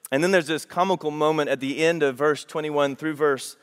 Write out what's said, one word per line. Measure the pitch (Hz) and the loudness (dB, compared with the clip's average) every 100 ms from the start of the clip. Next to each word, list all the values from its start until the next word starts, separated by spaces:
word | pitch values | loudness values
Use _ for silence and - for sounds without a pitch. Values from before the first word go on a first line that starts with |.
| - | -4
And | 135 | 0
then | 175 | 4
there's | 190 151 | 2 2
this | 156 - | -4 -4
comical | 175 190 180 156 | -2 0 0 -2
moment | 151 151 156 143 | 0 2 2 0
at | 135 | -2
the | 135 135 | -2 0
end | 160 170 | 0 2
of | 143 127 | 0 2
verse | 151 139 | 0 -2
twenty-one | - 160 151 147 143 131 | -6 -8 -2 0 0 -2
through | 156 | -6
verse | 147 147 131 - - | 0 0 0 -4 -16